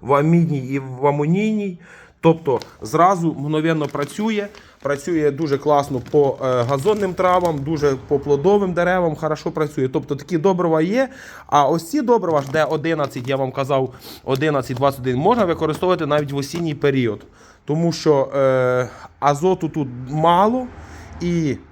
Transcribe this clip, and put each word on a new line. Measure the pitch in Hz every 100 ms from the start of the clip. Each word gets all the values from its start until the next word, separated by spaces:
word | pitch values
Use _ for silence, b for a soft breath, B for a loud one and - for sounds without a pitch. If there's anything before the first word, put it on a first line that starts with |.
в | 104
амідній | 143 151 170 160 143 127
і | 135
в | 135 127 143
амонійній. | 143 147 180 214 214 202 175 B B B _
Тобто | 165 165 156 120 - B
зразу | 107 156 175 196 165
мгновенно | 135 143 156 160 160 147
працює, | 147 143 - 214 214 202 B B B
працює | 139 139 - 165 151
дуже | 139 160 135
класно | 147 147 139 131 -
по, | 151 139 -
е, | 131 127
газонним | 120 139 156 214 196
травам, | 180 180 180 175 151
дуже | 139 160 143 131 -
по | 143
плодовим | 143 147 160 208 196
деревам, | 175 175 185 170 147
хорошо | 156 151 -
працює. | 160 151 147 131
Тобто | 151 131 139
такі | - 175
добрива | 170 180 180 160
є. | 160 226 262 B B B B
А | 147 143
ось | 165 165
ці | 294
добрива | 240 233 175 151
ж, | 135
де | 151
одинадцять, | 147 156 151 160 139 135 123
я | 135
вам | 131
казав, | 135 135 135 131 123 B B
одинадцять, | - 135 156 147 123 123
двадцять | 139 135
один, | 127 123
можна | 170 240
використовувати | 185 160 160 151 180 175 151
навіть | 147 143
в | 139
осінній | 139 170 165
період. | 147 147 135 120 101 - b b b
Тому | - 151 170
що, | 165 160 143 131 143
е, | 135 131 127 127 123 B B _
азоту | 139 143 175 180 165
тут | 156 135 120 131
мало | 151 165 175 208 254 247 - B B B -
і | 170 170 156 110 -